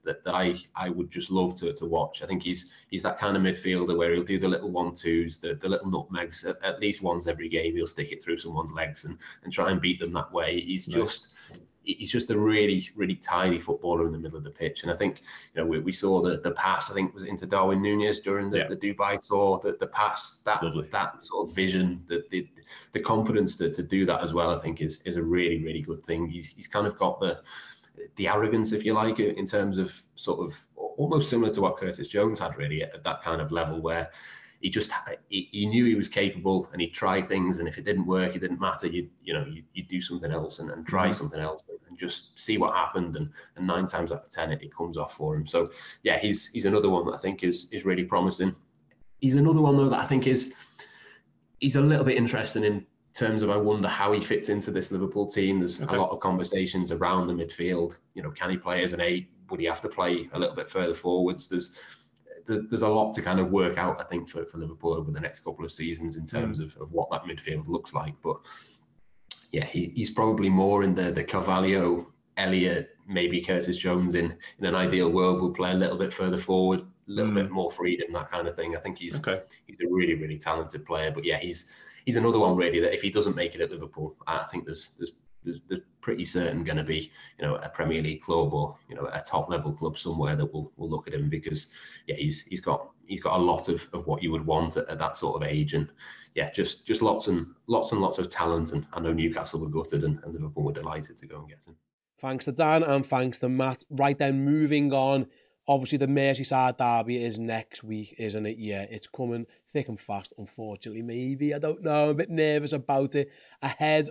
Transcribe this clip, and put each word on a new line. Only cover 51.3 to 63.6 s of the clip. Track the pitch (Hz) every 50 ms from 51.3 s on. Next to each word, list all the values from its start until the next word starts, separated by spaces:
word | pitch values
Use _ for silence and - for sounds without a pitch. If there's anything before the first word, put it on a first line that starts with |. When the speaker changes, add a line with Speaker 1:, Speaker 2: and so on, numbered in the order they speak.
| _ _ _ _ _ -
Speaker 1:
he's | 135 139 127
a | 139
little | 143 151 151 143 131
bit | 131 127 123
interesting | 117 117 127 110 107 - - 113 107
in | 104 104 98 95 - _ _ _ _ _
terms | - 120 110 110 110 110
of, | 104
I | 101
wonder | 104 107 107 104 104 95 95
how | - - 101 104 107
he | 104
fits | 101 - 131 - - -
into | 101 101 98 -
this | 98 95 92 -
Liverpool | 98 92 98 95 - 101 101
team. | 101 - 104 98 95 98 95
There's | 87 90 - -
Speaker 2:
Okay. | - - 117
Speaker 1:
a | 120
lot | 92 -
of | - -
conversations | - 95 92 90 87 - - 95 92 90 - 92 90 85 85
around | 82 87 87 92 92 90 87
the | 85
midfield. | 85 82 82 - - 87 90 92 85 85 85 - - _ _ _
You | 92 80
know, | 76
can | 73 - 92 87
he | 92 90
play | - 90 90 90 90
as | 90 90
an | 82
eight? | 87 87 90 90 90 - _ _ - -
Would | 95 85
he | 82
have | 82 80 -
to | - 90
play | - - 90 87 87 87 85 - -
a | 71
little | - 73 -
bit | 85 - -
further | - 95 90 85 85
forwards? | - - 90 90 90 90 90 90 90 - -
There's, | 92 90 90 - - - - - - - _ _ _ _ _ - - - -
there, | - 110 104 - -
there's | 117 113
a | 120 107
lot | 107 110 107 110 -
to | -
kind | 90 90 92 95
of | 92 85
work | 95 98